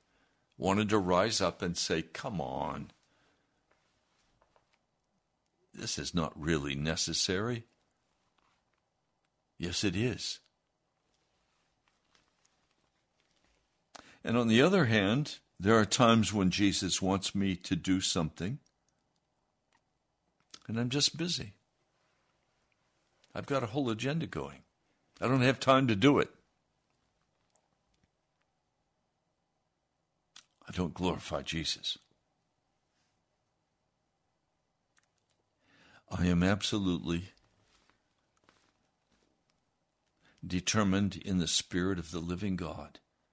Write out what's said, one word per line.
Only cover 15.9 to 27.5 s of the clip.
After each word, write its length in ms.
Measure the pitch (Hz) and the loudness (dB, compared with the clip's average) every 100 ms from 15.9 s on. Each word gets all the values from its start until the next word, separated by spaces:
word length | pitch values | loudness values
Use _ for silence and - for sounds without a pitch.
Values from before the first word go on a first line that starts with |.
| - 120 113 95 | 4 6 6 4
when 180 | 104 95 | 2 2
Jesus 500 | 95 101 82 95 - | 4 2 2 -2 0
wants 320 | 95 95 - | 0 0 -2
me 220 | 101 98 90 | -2 0 -2
to 200 | - 90 | -2 -2
do 260 | 87 92 | 0 0
something, 580 | - 95 78 - 87 147 _ _ _ _ _ _ _ _ _ _ _ _ _ _ _ _ _ _ _ - - | 0 -2 -2 -4 -8 -8 _ _ _ _ _ _ _ _ _ _ _ _ _ _ _ _ _ _ _ -18 -8
and 100 | 110 | -4
I'm 120 | 123 | -2
just 260 | 143 139 139 | 2 0 0
busy. 380 | 175 139 104 - _ _ _ _ _ _ _ _ _ _ _ _ _ _ _ _ _ | -6 -6 -8 -16 _ _ _ _ _ _ _ _ _ _ _ _ _ _ _ _ _
I've 120 | - - | -10 -4
got 180 | 139 | -4
a 40 | 117 | -2
whole 220 | 131 127 | -4 -4
agenda 380 | 113 127 160 110 | -4 -4 -4 -6
going. 360 | 80 69 67 _ _ _ _ _ - | -8 -10 -14 _ _ _ _ _ -6
I 80 | 113 | 0
don't 140 | 131 | 2
have 180 | 123 127 | 2 2
time 280 | - 131 135 | 4 4 4
to 80 | 101 | 4
do 240 | 131 120 | 6 6
it. 100 | - - _ _ _ _ _ _ _ _ _ _ _ | 2 -4 _ _ _ _ _ _ _ _ _ _ _